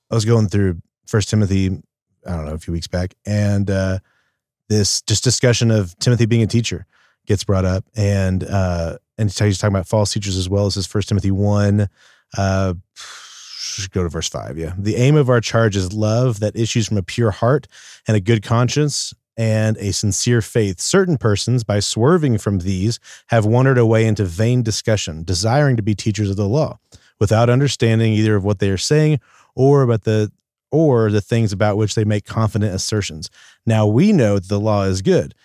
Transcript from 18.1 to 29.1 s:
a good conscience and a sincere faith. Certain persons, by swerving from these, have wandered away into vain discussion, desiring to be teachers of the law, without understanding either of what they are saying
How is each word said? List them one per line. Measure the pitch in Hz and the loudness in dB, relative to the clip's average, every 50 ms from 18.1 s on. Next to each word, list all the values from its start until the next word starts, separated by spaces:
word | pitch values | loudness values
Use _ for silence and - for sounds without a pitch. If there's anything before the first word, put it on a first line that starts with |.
| 110 104 | 0 0
a | |
good | 90 101 117 110 - | 2 2 0 0 0
conscience | - 117 117 123 120 - 147 151 147 - - - - - _ _ _ _ | 0 0 2 2 2 0 0 -2 -2 -2 -4 -8 -8 -12 _ _ _ _
and | - 113 110 110 110 110 110 107 - | -4 -2 0 0 2 2 0 -2 -2
a | 101 101 92 | -2 -4 -4
sincere | - - 104 90 - - 120 120 117 | -2 -2 -2 -2 0 0 0 2 0
faith. | - - - 120 107 98 92 - | 0 0 0 0 0 0 -2 -4
Certain | - - - 196 190 180 165 - | -4 0 2 2 2 2 0 0
persons, | - 110 104 98 - - 123 127 113 | 0 0 0 0 0 -2 -2 -2 0
by | - 101 104 | -2 -2 -2
swerving | 101 - - 110 113 139 180 180 151 135 117 104 | -2 -2 -2 2 2 4 4 4 2 2 0 0
from | - 107 101 92 | 0 -2 -2 -2
these, | 87 98 98 90 95 113 117 - _ - - - _ - | -2 -2 -2 0 0 -2 -2 -4 _ -18 -20 -16 _ 0
have | 120 117 101 | 2 2 2
wandered | 104 113 123 131 135 135 123 | 4 2 4 4 4 4 4
away | 117 110 113 110 113 110 | 4 4 4 2 2 2
into | 107 101 104 | 0 0 -2
vain | 90 85 85 110 120 123 127 117 | -4 -2 -2 0 0 0 0 0
discussion, | 110 104 - - - 110 101 - - 78 80 80 | -2 -4 -4 -2 -2 -2 -2 -2 -6 -10 -8 -6
desiring | 85 92 85 98 110 120 147 147 139 127 113 | -4 -4 -2 0 0 2 2 2 2 2 0
to | 101 | 0
be | 110 104 | -2 -2
teachers | - - 113 101 110 107 98 | -2 -2 -4 -2 -2 -2 -2
of | 98 98 | -2 -2
the | 104 98 | -2 0
law, | 113 151 151 - - - _ _ _ - _ _ _ - | 0 0 -2 -2 -6 -12 _ _ _ -20 _ _ _ -2
without | 107 95 110 110 120 120 | 0 2 4 4 4 4
understanding | 123 127 143 135 - - 123 113 113 113 113 113 110 | 4 4 2 0 0 0 2 2 2 4 2 2 2
either | 104 110 107 107 | 2 2 2 2
of | 101 92 | 2 2
what | 101 104 - | 0 0 0
they | 104 98 | 0 0
are | 98 98 | 0 0
saying | - - 151 151 156 151 | 0 0 2 2 4 2